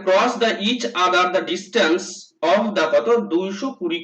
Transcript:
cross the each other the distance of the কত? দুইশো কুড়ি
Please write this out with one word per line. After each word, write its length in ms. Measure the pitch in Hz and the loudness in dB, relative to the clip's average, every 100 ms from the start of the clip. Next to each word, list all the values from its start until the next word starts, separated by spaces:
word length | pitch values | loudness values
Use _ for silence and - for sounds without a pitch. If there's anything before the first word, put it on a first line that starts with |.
| 190 | 2
cross 260 | 190 240 233 | 4 2 2
the 80 | 226 190 202 | 0 0 -2
each 160 | 254 226 - 185 | -2 -4 0 2
other 180 | 185 180 - | 2 2 0
the 80 | - | -2
distance 520 | 180 - 226 160 180 - - - _ 160 | -6 -4 0 2 0 -4 -14 -20 _ 0
of 80 | 196 220 190 | 2 2 0
the 80 | 160 | 2
কত? 140 | 185 - - - | 2 2 2 2
দুইশো 340 | 165 190 202 269 262 | -2 -2 -6 -8 -6
কুড়ি 200 | 175 170 | -6 -6